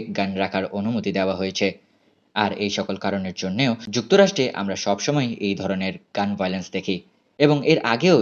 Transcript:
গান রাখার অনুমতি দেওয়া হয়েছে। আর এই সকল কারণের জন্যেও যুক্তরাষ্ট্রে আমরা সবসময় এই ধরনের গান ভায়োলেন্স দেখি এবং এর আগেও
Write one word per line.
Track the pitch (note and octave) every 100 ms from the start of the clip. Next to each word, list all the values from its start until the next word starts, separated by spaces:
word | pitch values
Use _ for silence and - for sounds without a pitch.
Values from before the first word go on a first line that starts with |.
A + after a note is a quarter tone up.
| A2 G2+
গান | G2 G2
রাখার | F#2+ G2 F#2+
অনুমতি | G2+ G#2 A#2 G2+
দেওয়া | F#2+ F#2+ F#2
হয়েছে। | F#2+ F#2 G2 F#2 _ _ _ _ _ G#2
আর | G2+
এই | G2 G2+ G2+
সকল | G2 F#2
কারণের | G2+ G2 F#2 F2+
জন্যেও | F#2+ G2 C3+ A#2 -
যুক্তরাষ্ট্রে | A#2 A2+ G3 G3 - B2+
আমরা | - G2 F#2
সবসময় | - G2+ - D3 B2 A2
এই | G2+ G2
ধরনের | F#2+ F#2+ F#2+ F2 _ -
গান | G2+ G2+
ভায়োলেন্স | F#2 F#2+ F2+
দেখি | F#2+ F#2+ F2+ - _ _ -
এবং | D3 D3 C3+
এর | D#3+
আগেও | A#2 A#2 F3 D#3